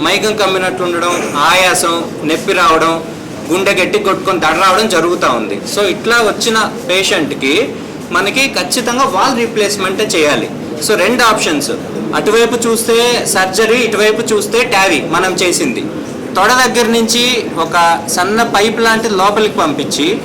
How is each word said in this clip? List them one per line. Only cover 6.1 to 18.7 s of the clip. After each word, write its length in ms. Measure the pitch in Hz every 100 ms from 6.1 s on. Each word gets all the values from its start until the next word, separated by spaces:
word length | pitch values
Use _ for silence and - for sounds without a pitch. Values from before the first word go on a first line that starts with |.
| 240
వచ్చిన 560 | 214 - 233 220 196 - -
పేషెంట్కి 800 | 180 - 190 147 - 135 170 277 - - - -
మనకి 400 | 180 196 254 269 190
ఖచ్చితంగా 440 | 180 254 233 247
వాల్ 340 | 269 - 254 240
రీప్లేస్‌మెంటే 680 | 226 214 202 190 190 190
చేయాలి. 460 | 214 175 147 123 92 - - - -
So 80 | 208
రెండు 280 | 190 247
ఆప్షన్స్, 480 | 233 - 190 147 135 101 - - - 151
అటువైపు 520 | 180 226 233 240 233
చూస్తే 580 | 226 226 233 240 233 -
సర్జరీ, 520 | 190 185 202 220 247
ఇటువైపు 560 | 226 196 214 214 226
చూస్తే 300 | 214 - 226
టావీ 380 | 240 190 190 147
మనం 320 | - 170 185
చేసింది. 480 | 185 180 170 175 - - - - - - 185
తొడ 120 | 202
దగ్గర 380 | 254 247 226 226
నుంచి 580 | 233 220 240 247 240 165 165
ఒక 420 | 160 175 170 165 -
సన్న 340 | - 185 220
పైప్ 380 | 220 147 220